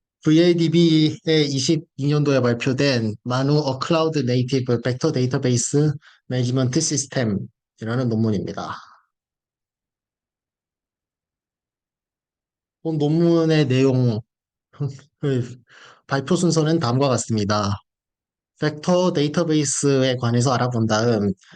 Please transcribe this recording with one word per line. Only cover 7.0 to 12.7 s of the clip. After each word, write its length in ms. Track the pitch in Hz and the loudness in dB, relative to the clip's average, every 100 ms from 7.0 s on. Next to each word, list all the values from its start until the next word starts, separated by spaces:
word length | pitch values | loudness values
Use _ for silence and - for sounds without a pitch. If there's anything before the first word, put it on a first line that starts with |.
| - 135 110 98 123 _ _ - 110 123 123 | -4 -4 -2 -4 -6 _ _ -12 -6 -4 -2
논문입니다. 680 | 110 113 101 82 - 78 - - - _ _ _ _ _ _ _ _ _ _ _ _ _ _ _ _ _ _ _ _ _ _ _ _ _ _ _ _ _ _ _ _ _ _ _ _ _ | 0 0 -2 -4 -8 -10 -12 -16 -20 _ _ _ _ _ _ _ _ _ _ _ _ _ _ _ _ _ _ _ _ _ _ _ _ _ _ _ _ _ _ _ _ _ _ _ _ _